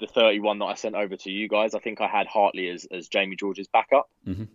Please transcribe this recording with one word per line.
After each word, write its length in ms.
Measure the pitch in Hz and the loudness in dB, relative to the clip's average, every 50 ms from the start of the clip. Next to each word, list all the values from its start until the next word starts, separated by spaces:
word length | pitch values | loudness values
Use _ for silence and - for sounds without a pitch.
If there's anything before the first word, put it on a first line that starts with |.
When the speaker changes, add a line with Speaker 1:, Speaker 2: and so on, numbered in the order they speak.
Speaker 1:
the 60 | 110 - | -10 -4
thirty-one 520 | - 127 113 110 104 104 101 107 104 104 | 2 4 6 6 6 4 2 0 0 0
that 60 | 104 | -2
I 80 | 92 101 | -4 -4
sent 220 | - - 113 107 | -4 -6 -6 -2
over 200 | 98 104 98 98 | -2 -4 -4 -6
to 160 | 95 - 98 | -10 -10 -8
you 160 | 95 101 107 104 | -6 -6 -4 0
guys, 260 | 107 104 107 110 104 | 0 2 2 0 -2
I 60 | 104 | -4
think 220 | - 120 107 101 | -6 -6 -6 -4
I 60 | 110 98 | -4 -2
had 200 | 104 104 98 - | 0 0 -2 0
Hartley 400 | - 110 101 98 - 92 92 87 | 2 2 4 4 2 0 -6 -6
as, 160 | 87 87 - - | -6 -8 -10 -12
as 160 | - 90 82 - | -12 -12 -8 -4
Jamie 300 | - 107 98 95 95 87 | 0 0 0 0 -2 -6
George's 300 | 101 101 95 92 98 - | -6 -6 -4 -6 -4 0
backup, 400 | - 117 110 - - 139 - _ _ _ - - | 2 2 4 6 4 4 4 _ _ _ -8 -8
Speaker 2:
Mm-hmm. 160 | 95 95 110 104 _ | -6 -6 -8 -12 _